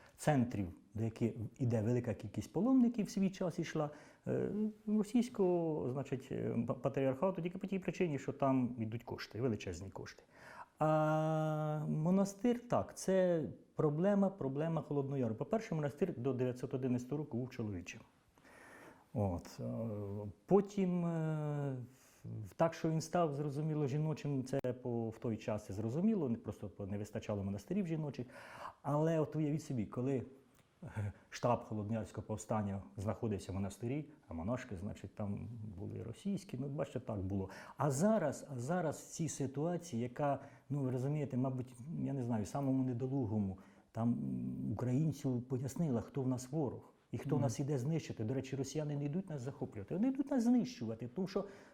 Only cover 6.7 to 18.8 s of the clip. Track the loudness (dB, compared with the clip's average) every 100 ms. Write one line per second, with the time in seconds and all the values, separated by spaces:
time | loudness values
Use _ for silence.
6.7 | 0 0 2 2 2 0 0 -4 -4 -4
7.7 | -4 -2 0 2 0 -2 2 4 4 2
8.7 | 0 -4 -4 -8 -8 -8 -2 0 0 -2
9.7 | -6 -8 -10 -12 -14 -20 -20 -20 -18 -10
10.7 | 0 4 4 4 4 2 2 0 0 0
11.7 | -2 0 2 4 6 4 2 2 2 2
12.7 | 2 0 -4 2 4 6 4 0 -6 -10
13.7 | 2 2 4 4 6 4 2 -2 0 0
14.7 | 0 0 0 0 2 0 0 0 0 0
15.7 | 0 0 0 -2 0 0 2 0 0 -4
16.7 | -2 0 0 0 -4 -2 -4 -4 -4 -4
17.7 | -4 -8 -14 -16 _ _ _ -20 -20 -20
18.7 | -20